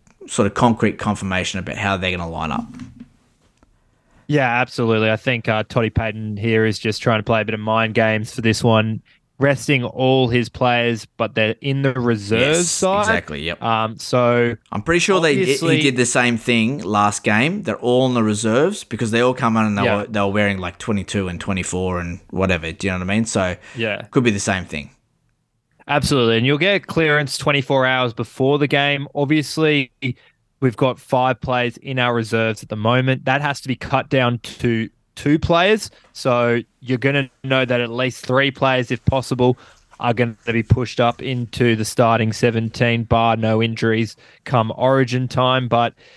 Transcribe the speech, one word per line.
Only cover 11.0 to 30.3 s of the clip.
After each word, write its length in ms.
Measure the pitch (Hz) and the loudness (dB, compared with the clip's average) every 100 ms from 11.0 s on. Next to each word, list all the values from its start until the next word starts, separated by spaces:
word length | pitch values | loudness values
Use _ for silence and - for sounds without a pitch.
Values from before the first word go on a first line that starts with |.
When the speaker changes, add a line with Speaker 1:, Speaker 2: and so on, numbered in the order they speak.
| - - | -6 -6
Speaker 2:
but 200 | 110 - | -4 -2
they're 180 | 107 113 | -2 -2
in 220 | 139 135 | -4 -2
the 100 | 139 | 0
reserve 480 | 127 120 110 101 110 | 0 0 0 0 0
Speaker 1:
Yes, 280 | 131 165 170 | 2 2 0
Speaker 2:
side. 340 | - 190 196 | 0 0 0
Speaker 1:
exactly, 400 | 208 220 - 73 | 0 -2 -4 -8
yep. 200 | 80 87 | -8 -4
Speaker 2:
Um, 360 | 117 113 110 110 | -2 0 -2 -6
so 580 | - 127 120 120 120 117 - | -2 2 2 2 0 -2 -8
Speaker 1:
I'm 100 | - | -6
pretty 160 | 127 175 | 0 0
sure 220 | 175 190 | 2 2
they, 140 | 160 135 | 2 2
he 60 | |
Speaker 2:
obviously 380 | 123 139 165 160 | 2 2 2 2
Speaker 1:
did 140 | 147 123 | 2 2
the 100 | 120 | 2
same 320 | 143 120 117 | 2 2 0
thing 400 | - 117 110 143 | 0 2 0 -2
last 440 | 92 104 104 101 | -2 2 2 0
game. 400 | - 107 143 202 | 2 2 2 -2
They're 140 | - 107 | -4 -4
all 300 | 120 123 131 | 0 2 2
in 80 | |
the 80 | 123 | 2
reserves 580 | 107 107 110 117 170 208 | 0 0 0 2 2 -2
because 300 | - 107 117 | -8 -6 -2
they 80 | 117 | 2
all 140 | 123 | 2
come 220 | 127 127 113 | 2 0 2
on 100 | 107 | 0
and 120 | 101 | 0
they 60 | |
Speaker 2:
Yeah. 120 | 113 104 | 0 0
Speaker 1:
were, 80 | 101 | -2
they 140 | 107 | -2
were 60 | 101 | 0
wearing, 300 | 104 101 98 | 2 0 0
like, 200 | 90 - | -6 -8
twenty-two 500 | - 101 90 104 92 | -4 -4 -2 -4 -4
and 100 | 87 | -6
twenty-four 640 | - 92 90 92 92 90 | -4 -4 -4 -2 -2 -2
and 180 | 87 87 - | -6 -10 -8
whatever. 420 | 90 95 87 80 | -2 0 0 -4
Do 140 | 80 98 | -6 -4
you 40 | |
know 60 | 92 | -4
what 120 | 92 | -2
I 40 | |
mean? 120 | 104 113 | -2 0
So 300 | 110 92 - - 120 | -2 -2 -4 -10 -8
Speaker 2:
Yeah. 260 | 113 101 - | -6 -6 -2
Speaker 1:
could 140 | 139 | 2
be 80 | 120 | 2
the 80 | 101 | 2
same 240 | - 95 | 0 -2
thing. 260 | 90 78 69 _ _ _ _ _ _ _ _ _ - | -4 -10 -10 _ _ _ _ _ _ _ _ _ -2
Speaker 2:
Absolutely. 500 | 147 131 143 117 113 | 0 2 2 4 4
And 60 | |
you'll 140 | 123 147 | 2 2
get 300 | 180 196 - | 2 0 -2
clearance 500 | - 156 147 143 - | 0 2 2 0 -4
twenty-four 480 | - 143 135 135 127 | -2 -2 0 2 2
hours 260 | 131 123 | 2 -2
before 460 | 113 113 - 135 143 | -4 -8 -2 2 2
the 80 | 143 | 2
game. 400 | 147 143 143 139 | 0 0 -2 -4
Obviously, 800 | - 139 156 139 - 156 147 131 - 131 - _ | -4 0 0 -2 0 2 2 -2 -6 -8 -8 _